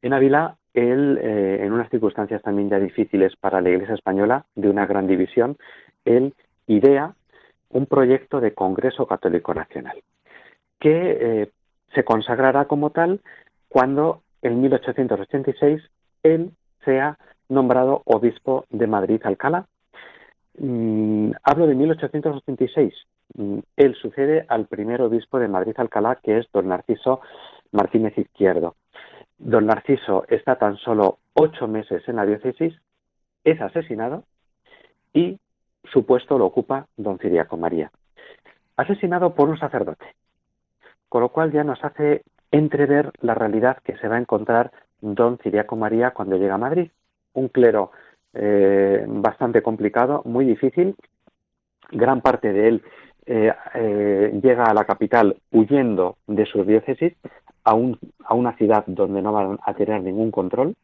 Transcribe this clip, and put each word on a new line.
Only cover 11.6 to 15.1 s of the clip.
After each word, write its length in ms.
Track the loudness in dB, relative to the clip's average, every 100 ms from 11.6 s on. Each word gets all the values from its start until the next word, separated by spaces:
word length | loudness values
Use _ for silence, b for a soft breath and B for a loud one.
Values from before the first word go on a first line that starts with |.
| _ _ _
se 100 | -2
consagrará 600 | 2 0 0 0 2 2 0
como 240 | -2 -2
tal 320 | 0 0 -2 B B B _ _
cuando 520 | 0 2 2 -2 -4 _ _
en 180 | -4 0
mil 140 | 2
ochocientos 440 | 0 -2 -4 -2